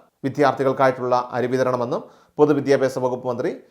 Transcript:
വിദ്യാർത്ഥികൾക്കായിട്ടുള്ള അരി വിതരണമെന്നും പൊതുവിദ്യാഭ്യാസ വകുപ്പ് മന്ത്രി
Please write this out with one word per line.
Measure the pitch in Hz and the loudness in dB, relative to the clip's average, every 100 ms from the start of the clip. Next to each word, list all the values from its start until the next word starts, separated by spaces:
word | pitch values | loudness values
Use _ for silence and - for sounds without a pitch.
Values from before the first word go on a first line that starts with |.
| _ _ | _ _
വിദ്യാർത്ഥികൾക്കായിട്ടുള്ള | 135 139 139 131 135 135 135 131 123 123 123 | -6 2 2 2 0 2 2 2 0 0 0
അരി | 123 120 | -4 -2
വിതരണമെന്നും | 127 127 123 120 180 - _ _ - | 0 0 -2 -2 -6 -8 _ _ 2
പൊതുവിദ്യാഭ്യാസ | 151 147 131 135 131 131 | 2 2 2 2 2 -2
വകുപ്പ് | 127 123 123 | -4 -4 -6
മന്ത്രി | 117 151 269 - | -4 -6 -8 -14